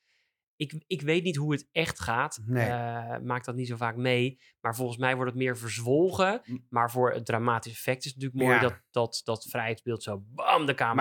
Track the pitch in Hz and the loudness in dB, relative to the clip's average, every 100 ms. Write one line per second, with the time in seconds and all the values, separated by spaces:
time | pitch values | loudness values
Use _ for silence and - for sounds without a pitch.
0 | _ _ _ _ _ - 143 156 - 170 | _ _ _ _ _ -10 -8 -8 -8 -4
1 | 143 170 180 143 151 143 - 160 165 - | 0 2 2 0 0 0 -2 -2 -2 -2
2 | - 117 147 - 110 123 117 120 117 117 | -2 0 -2 -4 -2 0 2 0 -4 -6
3 | 117 120 123 123 - 123 123 117 117 113 | -6 -6 -4 -4 -4 -6 -6 -4 -4 0
4 | 127 123 123 131 _ _ 117 113 127 120 | 2 4 2 -2 _ _ -4 -2 -4 0
5 | 127 127 127 123 127 117 113 107 117 143 | 0 0 -2 0 -2 -2 -6 -4 2 4
6 | 185 190 190 233 - 123 - 120 117 123 | 4 4 2 0 -6 -12 -2 0 2 2
7 | 123 - 117 113 120 117 - 113 - 131 | 2 2 0 0 2 0 -2 -6 -4 -4
8 | 139 131 135 131 127 120 120 - _ 123 | -6 -8 -6 2 4 6 4 0 _ -2
9 | 117 - - 113 - 120 113 113 - 117 | -2 -2 -4 -4 -4 -4 -4 -4 -4 -6
10 | - 98 101 135 - - 143 127 120 123 | -6 -8 -8 -4 2 4 2 2 2 4